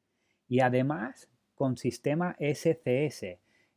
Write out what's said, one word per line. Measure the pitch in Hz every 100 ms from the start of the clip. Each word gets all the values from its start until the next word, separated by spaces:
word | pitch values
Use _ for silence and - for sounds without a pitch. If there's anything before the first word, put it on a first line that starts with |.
| _ _ _ _ -
Y | 120
además | 127 127 135 160 240 - - _ _
con | - 135 120
sistema | 123 - 143 156 180 -
S | 147 143 165
C | 160 - 127 147
S. | - 98 90 _ _ _